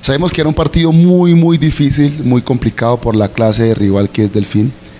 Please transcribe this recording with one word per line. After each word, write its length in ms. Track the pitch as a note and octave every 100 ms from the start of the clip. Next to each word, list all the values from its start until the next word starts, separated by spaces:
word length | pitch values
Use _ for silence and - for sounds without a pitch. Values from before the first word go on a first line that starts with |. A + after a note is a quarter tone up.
Sabemos 280 | - C#3 F3
que 120 | -
era 80 | D#3
un 40 |
partido 380 | D3+ D#3 - E3
muy, 420 | D#3+ F3 F3+ F3 E3+
muy 220 | E3 E3
difícil, 640 | D#3 - C#3+ C#3 C#3+ D3 B2+
muy 160 | B2
complicado 560 | - B2 A#2 - A#2 A#2+
por 180 | A#2 A2
la 140 | G2+
clase 340 | - A2+ G#2+
de 120 | A2+ G#2+
rival 340 | G2+ G2 G2+
que 160 | - G#2+
es 80 |
Delfín. 400 | G#2+ G2+ G#2 A#2 B2+ -